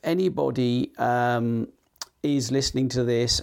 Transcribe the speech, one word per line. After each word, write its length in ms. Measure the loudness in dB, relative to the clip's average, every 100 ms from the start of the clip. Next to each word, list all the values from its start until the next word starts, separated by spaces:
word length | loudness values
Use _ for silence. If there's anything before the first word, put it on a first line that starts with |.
anybody, 920 | -2 0 0 0 -2 0 0 0 -2 -2
um, 720 | 0 2 2 0 0 -2 -4 -10 _ -18 -18 _
is 280 | -2 0 0
listening 380 | -2 0 0 0
to 140 | 0
this 380 | 2 2 2 -2